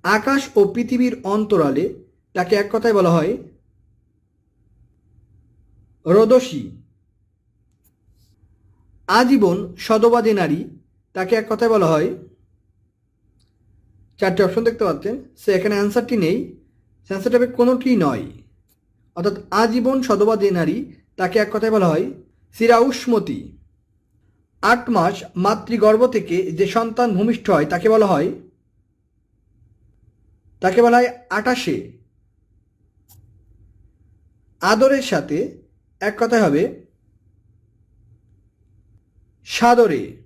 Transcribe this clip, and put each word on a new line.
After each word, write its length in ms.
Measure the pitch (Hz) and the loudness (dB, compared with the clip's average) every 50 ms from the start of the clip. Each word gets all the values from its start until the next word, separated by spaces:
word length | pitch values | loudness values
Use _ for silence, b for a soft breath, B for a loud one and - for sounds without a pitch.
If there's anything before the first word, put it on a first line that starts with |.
| - | 0
আকাশ 380 | 175 208 214 208 269 277 277 269 - - | 0 0 0 0 0 -2 -2 -2 0 2
ও 60 | - - - - | 2 2 2 0
পৃথিবীর 400 | 240 233 233 254 240 247 247 - - - | -6 -4 -4 -2 -2 0 -2 -2 -6 -6
অন্তরালে, 600 | 190 202 214 214 208 208 175 151 139 127 104 85 - - - - _ _ _ _ _ _ | -4 -2 -2 -2 0 0 0 0 0 -2 -2 -4 -6 -8 -14 -20 _ _ _ _ _ _
তাকে 180 | 185 180 175 208 | -6 -2 0 0
এক 120 | 202 202 202 | -2 0 -2
কথায় 240 | - 220 220 233 214 | -4 -2 -2 0 2
বলা 140 | 196 185 170 | 2 2 2
হয় 200 | 170 170 151 185 240 - - - _ _ _ _ _ _ _ _ _ _ _ _ _ _ _ _ _ _ _ _ _ _ _ _ _ _ _ _ _ _ _ _ _ _ _ _ _ _ _ _ _ _ _ _ _ _ _ _ _ _ _ | 2 0 0 -2 -6 -8 -12 -20 _ _ _ _ _ _ _ _ _ _ _ _ _ _ _ _ _ _ _ _ _ _ _ _ _ _ _ _ _ _ _ _ _ _ _ _ _ _ _ _ _ _ _ _ _ _ _ _ _ _ _
রোদসী। 580 | 156 175 208 226 214 254 254 254 - 165 135 107 90 - - _ _ _ _ _ _ _ _ _ _ _ _ _ _ _ _ _ _ _ _ _ _ _ _ _ _ _ _ _ _ _ _ _ _ _ _ _ _ _ _ _ _ _ _ _ - | 2 4 4 6 6 4 4 4 0 -10 -12 -12 -12 -18 -20 _ _ _ _ _ _ _ _ _ _ _ _ _ _ _ _ _ _ _ _ _ _ _ _ _ _ _ _ _ _ _ _ _ _ _ _ _ _ _ _ _ _ _ _ _ 0
আজীবন 480 | 190 226 254 247 277 233 208 180 175 196 - - - | 2 2 4 4 2 2 2 2 0 -2 -6 -12 -14
সদবা 420 | - - - 220 214 220 233 233 240 | -16 -2 -2 0 2 4 4 4 2
যে 120 | 214 226 214 | 2 0 0
নারী, 260 | 196 175 147 143 175 220 - - - _ _ _ _ _ _ _ | 0 0 -2 -2 -4 -6 -12 -16 -20 _ _ _ _ _ _ _
তাকে 180 | 185 185 185 233 | -8 -2 -2 -2
এক 100 | 220 220 - | -2 -2 -4
কথায় 220 | 220 214 240 226 | -4 -2 0 0
বলা 160 | 226 208 180 | 2 2 2
হয়, 220 | 160 160 151 - 240 - - - - _ _ _ _ _ _ _ _ _ _ _ _ _ _ _ _ _ _ _ _ _ _ _ _ _ _ _ _ _ _ _ _ _ _ _ _ _ _ | 2 2 0 0 -2 -6 -10 -16 -20 _ _ _ _ _ _ _ _ _ _ _ _ _ _ _ _ _ _ _ _ _ _ _ _ _ _ _ _ _ _ _ _ _ _ _ _ _ _
চারটি 220 | 196 185 180 185 202 | -2 -2 2 2 0
অপশন 200 | 180 - 226 226 | 0 0 0 -2
দেখতে 200 | 226 226 - 214 | -2 -2 -2 -2
পাচ্ছেন, 300 | 180 151 143 - 202 233 269 - - _ | -4 -4 -4 -6 -8 -10 -10 -12 -20 _
সে 120 | _ - 214 190 | _ -2 0 0
এখানে 220 | 180 185 208 208 | 0 0 -2 -2
অ্যান্সারটি 380 | 202 202 208 202 240 226 - 247 | -2 -2 -2 -2 -2 -2 -2 -2
নেই, 200 | 214 175 156 196 254 - - - - _ _ _ _ _ _ _ _ _ _ | -2 0 -2 -2 -4 -6 -10 -16 -20 _ _ _ _ _ _ _ _ _ _
অ্যান্সারটি 260 | 190 190 190 247 240 | -10 -6 -2 0 2
হবে 120 | 240 247 247 247 | 2 2 0 0
কোনোটি 320 | - 240 247 254 247 - 254 247 | 0 2 2 2 0 0 0 2
নয়, 280 | 202 165 143 120 - - - - - - _ _ _ _ _ _ _ _ _ _ _ _ _ _ | 2 2 0 -2 -4 -10 -14 -16 -20 -20 _ _ _ _ _ _ _ _ _ _ _ _ _ _
অর্থাৎ 180 | 175 170 202 185 - - - | -4 -4 -4 -4 -6 -10 -4
আজীবন 460 | 180 202 233 220 220 254 233 254 269 269 | 0 0 0 2 0 0 0 0 -2 -2
সদবা 340 | 254 - 208 190 208 220 220 | 0 0 0 2 2 2 2
যে 140 | 202 202 202 | 0 0 0
নারী, 260 | 185 175 160 151 180 247 285 B B B B _ _ | 0 0 -2 -2 -4 -6 -8 B B B B _ _
তাকে 200 | - 185 180 - 220 | -6 -6 -2 0 0
এক 100 | 208 208 | -2 0
কথায় 220 | - 214 214 220 214 | -2 -4 -2 0 0
বলা 120 | 214 185 | 2 2
হয় 180 | 165 156 165 214 254 - - - _ _ _ _ _ _ | 2 0 0 -2 -6 -8 -16 -20 _ _ _ _ _ _
চিরাউষ্মতী। 840 | - 226 233 233 226 240 269 247 - - 247 233 208 - - 131 - - - - _ _ _ _ _ _ _ _ _ _ _ _ _ _ _ _ _ _ _ _ _ - | 0 4 4 6 6 4 2 0 -4 -2 -2 -2 -2 -2 -4 -10 -10 -12 -16 -20 _ _ _ _ _ _ _ _ _ _ _ _ _ _ _ _ _ _ _ _ _ 0
আট 200 | 202 240 240 240 - | 0 0 0 0 -2
মাস 260 | 233 190 165 180 202 - - - _ | 0 0 0 0 -2 -6 -14 -10 _
মাতৃগর্ভ 680 | 175 180 202 220 - - - 233 202 208 214 214 220 254 | -2 -2 -2 -2 -4 -4 -6 -2 2 4 4 4 4 2
থেকে 300 | 240 240 214 170 - 170 180 185 - | 2 2 -4 -4 -2 -4 -4 -2 -4
যে 140 | 165 160 202 | -2 -2 -2
সন্তান 420 | 180 - 226 226 226 220 - 247 233 196 | 0 0 -2 -2 -2 -2 -2 0 0 0
ভূমিষ্ঠ 280 | 180 208 233 233 - - 214 | 0 0 0 -2 -2 0 0
হয়, 180 | 185 147 147 147 175 | 0 0 0 -2 -4
তাকে 140 | 170 175 220 | -2 2 2
বলা 180 | 220 220 214 | 4 4 4
হয়, 220 | 196 180 139 156 190 - - - - _ _ _ _ _ _ _ _ _ _ _ _ _ _ _ _ _ _ _ _ _ _ _ _ _ _ _ _ _ _ _ _ _ _ _ _ _ _ _ _ _ _ | 2 2 0 0 -4 -6 -10 -16 -20 _ _ _ _ _ _ _ _ _ _ _ _ _ _ _ _ _ _ _ _ _ _ _ _ _ _ _ _ _ _ _ _ _ _ _ _ _ _ _ _ _ _
তাকে 180 | - 185 190 240 | -4 0 2 4
বলা 160 | 233 233 233 | 4 4 4
হয় 120 | 240 247 247 - - - _ | 4 2 0 -4 -12 -12 _
আটাশে। 460 | - 208 214 247 247 247 - 175 135 101 - - - _ _ _ _ _ _ _ _ _ _ _ _ _ _ _ _ _ _ _ _ _ _ _ - - _ _ _ _ _ _ _ _ _ _ _ _ _ _ _ _ _ _ _ _ _ _ _ _ _ _ _ _ | -6 -4 -2 -2 -4 -4 -4 -6 -6 -6 -8 -14 -20 _ _ _ _ _ _ _ _ _ _ _ _ _ _ _ _ _ _ _ _ _ _ _ -20 -20 _ _ _ _ _ _ _ _ _ _ _ _ _ _ _ _ _ _ _ _ _ _ _ _ _ _ _ _
আদরের 440 | 170 185 220 214 233 269 277 269 254 - | 0 0 2 4 4 4 4 0 0 -2
সাথে, 260 | 202 151 139 - 147 165 240 - - - _ _ _ _ _ _ _ _ | -4 -4 -2 -4 -6 -6 -6 -6 -10 -20 _ _ _ _ _ _ _ _
এক 140 | 196 208 208 - | -6 -6 -2 -2
কথায় 240 | 233 226 240 226 208 | -2 0 2 2 2
হবে 180 | 160 143 151 202 269 - - - _ _ _ _ _ _ _ _ _ _ _ _ _ _ _ _ _ _ _ _ _ _ _ _ _ _ _ _ _ _ _ _ _ _ _ _ _ _ _ _ _ _ _ _ _ _ _ _ _ _ _ _ | 2 2 0 0 -2 -6 -12 -20 _ _ _ _ _ _ _ _ _ _ _ _ _ _ _ _ _ _ _ _ _ _ _ _ _ _ _ _ _ _ _ _ _ _ _ _ _ _ _ _ _ _ _ _ _ _ _ _ _ _ _ _
সাদরে। 560 | - - - 226 240 247 240 233 196 151 120 98 - - - - | -12 -4 2 2 4 4 4 4 2 0 -4 -8 -10 -16 -20 -20